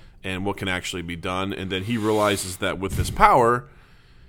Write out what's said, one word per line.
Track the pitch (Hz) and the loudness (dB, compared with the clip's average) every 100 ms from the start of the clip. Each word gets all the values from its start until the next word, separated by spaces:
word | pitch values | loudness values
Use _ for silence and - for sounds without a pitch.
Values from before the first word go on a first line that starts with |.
| - - | -10 -14
and | 95 92 | -8 -4
what | 98 98 | -4 -4
can | 95 | -4
actually | 90 - 92 | -4 -4 -8
be | 85 85 | -8 -8
done. | 92 92 95 | -6 -4 -4
And | - 95 | -4 -4
then | 95 | -4
he | 98 117 | -2 -2
realizes | 107 107 104 101 92 90 | 0 2 2 0 -4 -4
that | 95 80 | -4 -2
with | 95 - | -4 -2
this | - | -2
power, | - 208 165 117 123 139 - - - - - | 4 6 8 6 2 -2 -18 -20 -20 -20 -20